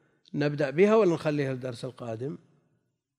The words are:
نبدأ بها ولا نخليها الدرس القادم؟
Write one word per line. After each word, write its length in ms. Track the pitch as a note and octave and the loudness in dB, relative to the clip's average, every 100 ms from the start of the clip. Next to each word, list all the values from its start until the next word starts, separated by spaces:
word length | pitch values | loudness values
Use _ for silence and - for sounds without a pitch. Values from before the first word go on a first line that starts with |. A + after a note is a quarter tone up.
| _ _ _ | _ _ _
نبدأ 360 | D3 D3 D3 C#3 | -2 -2 0 -2
بها 260 | D3 G#3 A3 | 4 6 6
ولا 180 | F#3+ | 4
نخليها 380 | D#3+ D#3 D3 C3+ | 2 0 -2 -2
الدرس 340 | C3 B2+ A#2 C3 | -4 -8 -10 -12
القادم؟ 520 | - A#2+ A2+ C#3 E3+ _ _ _ _ _ _ _ | -10 -10 -8 -8 -10 _ _ _ _ _ _ _